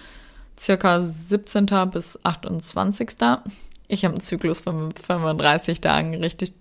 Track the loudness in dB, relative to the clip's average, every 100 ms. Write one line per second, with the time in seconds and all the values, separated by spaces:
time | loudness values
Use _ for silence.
0 | -20 -20 -20 -20 -20 -6 0 4 4 4
1 | 2 -4 -2 -2 0 2 4 4 2 -2
2 | -8 -2 -2 -2 -4 -6 -4 -2 0 0
3 | -4 0 2 2 -2 -14 -16 -18 -6 0
4 | 0 0 -4 -2 0 -2 -2 -4 -4 -8
5 | -4 0 0 2 2 2 0 -2 2 2
6 | 0 -2 -4 -4 -8 -8